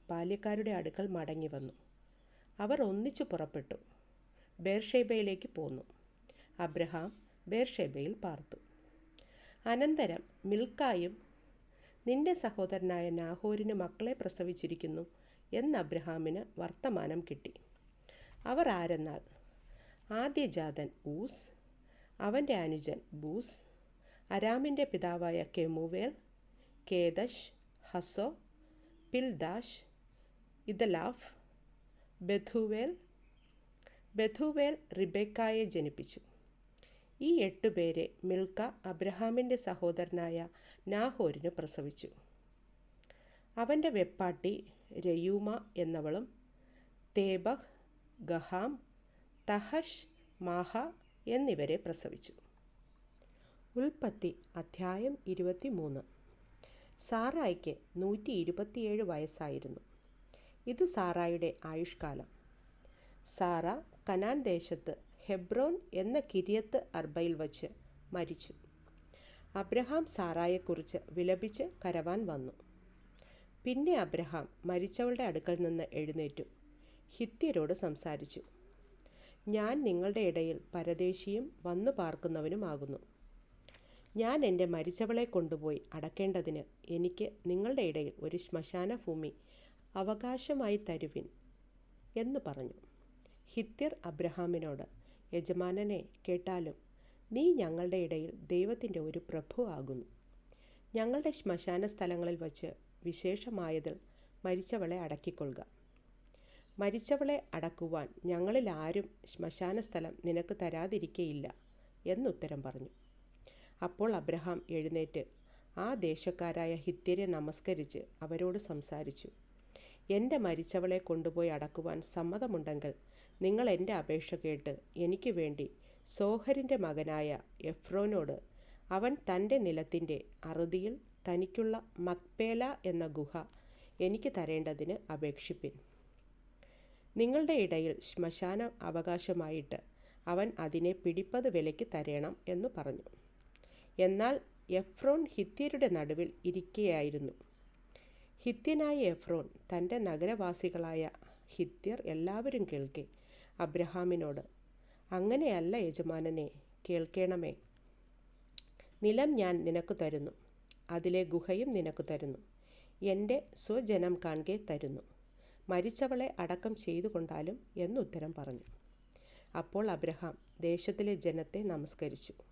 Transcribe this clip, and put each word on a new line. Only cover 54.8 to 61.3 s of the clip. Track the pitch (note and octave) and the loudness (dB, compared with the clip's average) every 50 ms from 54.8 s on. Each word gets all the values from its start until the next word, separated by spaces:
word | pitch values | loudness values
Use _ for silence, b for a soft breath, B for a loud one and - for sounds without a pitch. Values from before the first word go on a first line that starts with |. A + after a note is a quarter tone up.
| F#3 F3+ F#3 G3 A3+ C4+ C#4+ C#4+ - | -4 -4 -2 -2 -2 -2 -4 -4 -4
ഇരുപത്തിമൂന്ന്. | G3 F#3 F3+ F3+ F3+ F3+ F3+ - C#4 A#3 F3 D#3 D3 C#3 C3+ - - - - - - - - - - - B B B B B B B B - | -4 -2 0 0 0 -2 -2 -4 -4 -2 -2 -2 -4 -6 -8 -10 -12 -18 -20 -20 -20 -20 -20 -20 -20 -20 B B B B B B B B -10
സാറായ്ക്ക് | - - A#3 A3 A3+ B3+ C#4+ E4 C#4+ G3+ F3 F3 - D#3+ C#3+ - - - - | -4 -2 0 0 0 0 2 2 2 2 0 0 -2 -6 -6 -6 -10 -10 -4
നൂറ്റിയിരുപത്തിയേഴ് | F3 F#3 G3 G#3 G#3+ G#3+ - B3 F3+ E3 F3 F3 F#3 G#3 G#3 - B3 A3+ G#3+ G#3 G#3+ | -2 0 0 0 0 -2 -2 -2 0 0 0 0 -2 -4 -4 -4 -4 -2 0 0 0
വയസ്സായിരുന്നു. | A3 F3+ E3 D3+ D#3 D#3 - - D#3+ D3 C3+ C3+ - - - - - - - - b b b b b b b b b b b b - | 0 -2 -2 -2 -4 -6 -6 -6 -6 -6 -4 -6 -6 -8 -10 -12 -14 -18 -20 -20 b b b b b b b b b b b b -8
ഇത് | A#3+ B3 B3 F#4 | -6 0 2 2
സാറായുടെ | F4+ - A3 F#3 F3 E3+ F3 F3 E3+ | 2 4 2 2 2 2 2 2 2